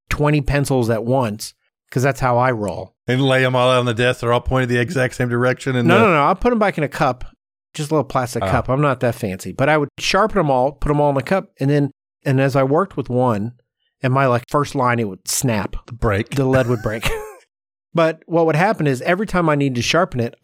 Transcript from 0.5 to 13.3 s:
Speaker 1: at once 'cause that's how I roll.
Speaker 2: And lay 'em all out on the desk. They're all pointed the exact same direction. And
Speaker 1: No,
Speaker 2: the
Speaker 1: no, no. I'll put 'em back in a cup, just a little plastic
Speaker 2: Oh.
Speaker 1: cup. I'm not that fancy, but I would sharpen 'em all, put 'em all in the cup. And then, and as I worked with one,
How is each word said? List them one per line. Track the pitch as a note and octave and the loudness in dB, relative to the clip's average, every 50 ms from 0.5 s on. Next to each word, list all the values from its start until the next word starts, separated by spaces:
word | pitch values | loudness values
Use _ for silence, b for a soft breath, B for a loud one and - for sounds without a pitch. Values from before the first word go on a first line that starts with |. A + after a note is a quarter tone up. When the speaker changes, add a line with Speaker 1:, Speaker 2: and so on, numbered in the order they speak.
| C#3 C#3+ C#3 - C#3 C3 A#2+ A2 | 0 0 0 0 0 0 2 2
Speaker 1:
at | A#2 G#2+ A2+ | 0 0 0
once | A#2 B2+ C3+ B2 A2 G#2 A2 - - - _ _ _ _ _ _ _ | 0 0 0 0 -2 -4 -6 -10 -14 -16 _ _ _ _ _ _ _
'cause | - C#3 B2 | -2 0 0
that's | C#3 C3 - | 0 0 0
how | C3 B2+ B2 A#2+ | 0 0 2 2
I | B2 C3 B2+ | 2 2 0
roll. | A2 G#2 G2 E2 F2+ F#2+ - _ _ _ - | -2 -4 -4 -6 -6 -10 -12 _ _ _ -2
Speaker 2:
And | B2 B2+ C#3 | 0 2 2
lay | C3+ C3 C3 C3 | 2 4 4 2
'em | B2+ B2+ | 2 2
all | B2+ B2 B2+ | 2 2 4
out | B2+ B2+ | 4 2
on | B2 | 2
the | B2 A#2 | 0 0
desk. | G#2+ B2 B2 B2 - | 0 0 0 0 0
They're | - A#2+ A#2+ | 0 0 0
all | B2 | 0
pointed | B2 - C3 C3 B2+ A#2+ | 0 0 0 0 0 0
the | B2 A#2+ | 0 0
exact | A#2+ - F#2+ B2+ B2+ B2 - | 0 0 -2 -2 -2 -2 -2
same | - B2+ B2 | -4 -4 -2
direction. | A#2+ A#2+ B2 B2+ B2+ - - C#3 C3 | 0 0 0 0 0 -2 -4 -4 -2
And | B2+ A#2+ E3+ | 0 2 2
Speaker 1:
No, | F3 G3+ | 4 4
Speaker 2:
the | A3+ | 4
Speaker 1:
no, | G#3 E3+ | 4 4
no. | D3 C#3+ | 2 2
I'll | D#3 F#3 | 2 0
put | - - A#3+ B3 | 0 0 0 0
'em | A3 | 2
back | G#3+ G3 - - | 0 0 0 -2
in | D3+ | -4
a | B2+ | -4
cup, | - - D#3+ C#3 B2 B2 - - - _ _ _ _ _ _ _ - | -2 -2 -2 -2 -2 -4 -8 -16 -16 _ _ _ _ _ _ _ -12
just | - D3+ C#3+ | -10 -6 -2
a | D#3 | -2
little | D#3 B2+ | -2 -2
plastic | B2+ - C3+ B2+ A#2 - A#2+ G2+ | -2 -2 -4 -2 -4 -4 -4 -2
Speaker 2:
Oh. | F#2+ | 0
Speaker 1:
cup. | A#2 B2 - - | 0 0 0 0
I'm | B2+ C#3 | 0 0
not | D3+ C#3+ B2+ B2 | 2 0 0 0
that | - A#2+ A2+ | 0 -2 -2
fancy, | - - G2+ F#2 F#2+ - F#2+ F#2 | -2 -4 -6 -6 -6 -8 -8 -4
but | - C3 C3 | -2 0 2
I | - - | 2 2
would | - C#3 - - | 0 -2 -6 -6
sharpen | - - - F#3+ G#3 G#3+ G#3 G3+ | -4 0 2 2 2 2 0 0
'em | E3 D3 | 0 2
all, | C3+ B2+ B2+ C#3+ D3+ | 2 2 0 0 -2
put | - - D3 D3 | -2 -2 0 0
'em | D3 | 2
all | D3 D3 | 2 2
in | C#3 | 0
the | C3+ C3 | 0 -2
cup. | - F#3+ F#3+ - - _ - | -2 -2 -2 -2 -6 _ -4
And | C#3 C3+ | 0 0
then, | D3 D3 C#3+ C3 - _ _ _ _ _ - | 2 2 0 -2 -4 _ _ _ _ _ -4
and | D3 C3+ C3 | 0 0 2
as | C3+ C#3 B2 | 2 2 2
I | C#3+ C3+ | 2 2
worked | C3 C#3+ E3 G3 F#3+ - | 2 2 0 0 0 -4
with | D3 B2+ A#2 | -6 -6 -2
one, | A#2+ B2 B2+ B2+ | 0 0 2 2